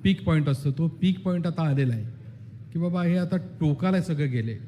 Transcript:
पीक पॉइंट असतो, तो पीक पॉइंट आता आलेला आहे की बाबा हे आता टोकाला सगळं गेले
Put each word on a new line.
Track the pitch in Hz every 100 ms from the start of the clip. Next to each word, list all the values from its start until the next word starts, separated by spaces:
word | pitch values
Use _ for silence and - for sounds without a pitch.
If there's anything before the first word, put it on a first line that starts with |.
पीक | 190 190 -
पॉइंट | 160 143
असतो, | 135 143
तो | 135 165 -
पीक | 180 185
पॉइंट | 185 180 170
आता | 170 160
आलेला | 139 135
आहे | 113 107 - - - - - -
की | 165
बाबा | 175 175
हे | 175 180
आता | 180 185 - -
टोकाला | 160 143 185 190
सगळं | 175 151 147
गेले | 123 113 104